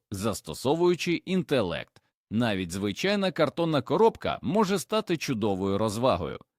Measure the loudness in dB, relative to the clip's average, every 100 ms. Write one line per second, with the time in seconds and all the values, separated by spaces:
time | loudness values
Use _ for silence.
0 | _ -4 -4 -4 -8 -4 -2 2 2 2
1 | 0 -2 0 -2 0 0 0 -4 -8 -16
2 | _ _ _ -2 0 0 -4 -2 -4 -2
3 | -2 0 0 2 0 2 0 0 0 4
4 | 4 2 -4 -4 0 2 2 0 0 -4
5 | 0 -2 -2 0 0 0 0 0 0 2
6 | 2 2 -2 -8 -16